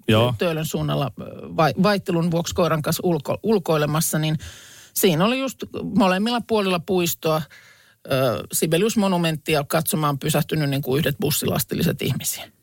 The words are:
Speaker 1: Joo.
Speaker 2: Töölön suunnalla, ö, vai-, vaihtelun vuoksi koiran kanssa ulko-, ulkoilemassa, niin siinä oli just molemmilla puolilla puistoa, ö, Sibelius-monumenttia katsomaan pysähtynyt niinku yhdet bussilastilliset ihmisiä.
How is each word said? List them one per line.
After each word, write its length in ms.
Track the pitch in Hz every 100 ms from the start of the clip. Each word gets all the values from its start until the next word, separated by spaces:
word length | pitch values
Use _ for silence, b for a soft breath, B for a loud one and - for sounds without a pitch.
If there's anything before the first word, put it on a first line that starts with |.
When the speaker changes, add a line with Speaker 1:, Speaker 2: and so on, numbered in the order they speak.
| -
Speaker 1:
Joo. 280 | 107 120 120
Speaker 2:
Töölön 280 | 180 160 160
suunnalla, 460 | - 151 147 143 -
ö, 20 | - - 69 170
vai-, 160 | 156 -
vaihtelun 480 | 190 202 - 170 170
vuoksi 240 | 165 170 -
koiran 260 | 165 156
kanssa 200 | 147 165 180
ulko-, 340 | 160 - -
ulkoilemassa, 760 | 202 220 - 160 151 151 - 156
niin 180 | 156 156 B B B B B
siinä 320 | - 208 156 202
oli 140 | 262
just 240 | 269 - - - 170 196
molemmilla 440 | 190 185 220 240
puolilla 380 | - 220 190 180
puistoa, 640 | - 185 170 - 160 156 156 B B B B B -
ö, 320 | 131 135 - -
Sibelius-monumenttia 1080 | - 170 165 214 220 196 180 170 151 - 151
katsomaan 560 | 143 160 160 160 151 143
pysähtynyt 500 | 151 151 156 156 143
niinku 260 | 139 143 135
yhdet 180 | 165 139
bussilastilliset 800 | 151 143 - - - - 165 -
ihmisiä. 500 | - - - - - _